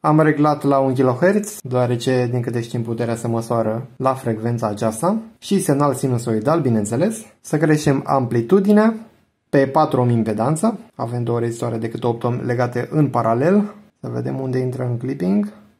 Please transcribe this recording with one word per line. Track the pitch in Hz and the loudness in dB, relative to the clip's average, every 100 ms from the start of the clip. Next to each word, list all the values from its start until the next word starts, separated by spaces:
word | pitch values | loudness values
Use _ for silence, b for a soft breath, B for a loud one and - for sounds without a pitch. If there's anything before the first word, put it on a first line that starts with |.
Am | 160 151 | 4 4
reglat | 156 143 147 147 | 4 4 2 2
la | 143 135 | 2 2
un | 135 | 2
kilohertz, | 127 127 123 175 208 208 - | 2 2 4 2 2 -2 -10
deoarece, | - 123 123 120 127 127 123 | -4 0 0 0 0 0 0
din | 123 | -2
câte | 120 120 | -2 -4
știm, | 117 120 | -4 -6
puterea | 110 117 117 113 | -4 -4 -4 -4
se | 117 | -2
măsoară | 113 113 117 110 113 - - | -4 -2 -2 0 -4 -8 -2
la | 131 | -2
frecvența | 127 117 117 113 117 113 | 0 -4 -4 -2 -2 -2
aceasta. | 104 113 110 170 220 - _ | -2 -4 -2 -2 -2 -6 _
Și | - 196 | -2 -2
semnal | 190 139 143 | 2 2 2
sinusoidal, | 127 135 123 120 110 107 165 | 0 -2 -2 0 -2 2 2
bineînțeles. | 127 113 104 117 190 220 - _ | 2 0 0 0 -2 -2 -14 _
Să | - 151 | -4 0
creștem | 156 151 151 135 - | 2 2 2 0 0
amplitudinea | 139 120 120 117 196 196 208 220 220 - _ _ _ _ | 0 2 -2 2 2 6 4 4 0 -10 _ _ _ _
pe | 143 135 | 2 2
patru | 156 156 127 | 2 2 2
ohmi | 123 | 2
impedanță. | 117 110 107 117 156 220 226 - | 2 0 0 0 2 0 -2 -12
Avem | - 120 120 | -8 -6 -4
două | 117 120 | -2 -2
rezistoare | 117 117 120 117 | -2 -4 -4 -4
de | 113 | -6
câte | 120 123 | -4 -2
opt | 117 | -2
ohmi | 123 123 | -2 -2
legate | 123 120 120 123 - | -2 -2 -2 -2 -2
în | 156 139 | 0 2
paralel. | 120 113 117 147 202 208 - - _ | 2 0 2 2 2 0 -8 -20 _
Să | 123 | -10
vedem | 120 123 135 | -6 -6 -6
unde | 131 127 | -4 -2
intră | 127 123 | -2 -4
în | 123 120 | -4 -4
clipping. | 127 139 180 202 208 - - _ | -4 -4 0 0 -2 -8 -20 _